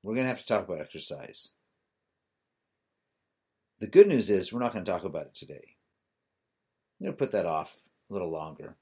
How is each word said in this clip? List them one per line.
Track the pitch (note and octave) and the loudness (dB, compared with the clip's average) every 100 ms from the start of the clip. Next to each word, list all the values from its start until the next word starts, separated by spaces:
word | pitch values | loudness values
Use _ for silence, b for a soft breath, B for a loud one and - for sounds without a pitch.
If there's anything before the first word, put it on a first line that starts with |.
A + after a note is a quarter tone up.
we're | G2+ | -4
gonna | A2+ B2+ | -2 -2
have | B2 | -4
to | - | 0
talk | G#2+ F#2 | -2 0
about | E2 | -8
exercise. | D2+ - - C#2+ - - - _ _ _ _ _ _ _ _ _ _ _ _ _ _ _ _ _ _ _ _ _ _ _ | -8 -10 -10 -10 -12 -12 -12 _ _ _ _ _ _ _ _ _ _ _ _ _ _ _ _ _ _ _ _ _ _ _
The | G#2 | 4
good | F3 G3+ | 8 10
news | C#3 G#2 | 8 4
is | G2+ - | 2 2
we're | A#2+ | -2
not | B2 | -2
gonna | A2 | -2
talk | F2 F2 | -4 -4
about | F2+ D#2 D2+ | -4 -8 -10
it | |
today. | - - C#2+ - _ _ _ _ _ _ _ _ _ _ _ _ _ | -14 -18 -18 -20 _ _ _ _ _ _ _ _ _ _ _ _ _
I'm | G3 | -10
gonna | - | -4
put | C3+ | -2
that | G#2 | 0
off | E2+ D#2+ D#2 - - _ _ | 0 -2 -4 -14 -20 _ _
a | |
little | G2 F2 | -6 -6
longer | D#2+ D#2 D2 E2 - | -6 -8 -12 -18 -20